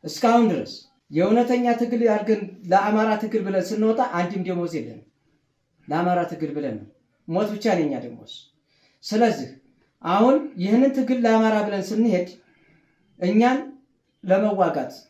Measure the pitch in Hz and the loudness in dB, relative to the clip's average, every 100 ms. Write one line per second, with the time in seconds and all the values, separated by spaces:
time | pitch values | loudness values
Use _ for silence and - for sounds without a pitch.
0 | 165 - 226 240 226 156 - - _ _ | -12 -2 4 4 4 0 -6 -14 _ _
1 | _ 147 190 233 240 247 240 233 240 240 | _ -2 2 2 2 0 0 0 -2 0
2 | 233 208 208 214 190 - 180 190 202 214 | 2 0 0 -2 -2 -14 0 2 2 0
3 | 220 214 214 220 196 190 180 214 220 226 | 2 0 -2 -4 0 -2 -2 0 0 2
4 | 240 170 180 196 180 175 170 160 - - | -2 -2 -4 -4 -4 -4 -4 -6 -10 -16
5 | _ _ _ _ _ _ _ _ - 151 | _ _ _ _ _ _ _ _ -6 -2
6 | 175 180 - 147 151 147 139 107 101 _ | 0 0 -2 -6 -6 -6 -8 -8 -14 _
7 | _ _ - 170 214 208 233 185 147 127 | _ _ -6 -2 -2 -2 0 0 0 -4
8 | 117 117 - - - _ _ _ _ _ | -10 -16 -20 -20 -20 _ _ _ _ _
9 | - 214 233 - 131 - _ _ _ _ | -4 2 2 0 -8 -14 _ _ _ _
10 | 160 190 240 302 - - 190 226 269 269 | -2 2 4 4 0 -6 0 4 2 2
11 | 226 247 233 226 220 214 202 202 185 220 | -2 0 2 4 4 2 0 -4 -4 0
12 | 233 180 180 - _ _ _ _ _ _ | 2 0 -2 -10 _ _ _ _ _ _
13 | _ _ 180 214 240 269 - - _ _ | _ _ 0 4 4 2 -4 -16 _ _
14 | _ _ 185 196 214 220 233 147 123 - | _ _ 0 2 2 0 0 0 -8 -12